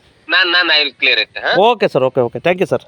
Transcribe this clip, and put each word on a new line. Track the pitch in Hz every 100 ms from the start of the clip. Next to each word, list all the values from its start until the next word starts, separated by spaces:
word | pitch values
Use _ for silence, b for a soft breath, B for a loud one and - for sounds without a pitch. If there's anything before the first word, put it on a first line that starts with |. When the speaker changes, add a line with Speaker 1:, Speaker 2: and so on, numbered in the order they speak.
| _ _ -
Speaker 1:
ನಾನ್, | 175 180
ನಾನ್ | 175 175
I | 151 143
will | -
clear | 135 117
it. | 104 -
ಹಾ? | 131 190
Speaker 2:
ಓಕೆ | 220 233 190
ಸರ್, | 143
ಓಕೆ, | 131 131
ಓಕೆ. | 120 120
Thank | 170 180
you | 170
ಸರ್. | 127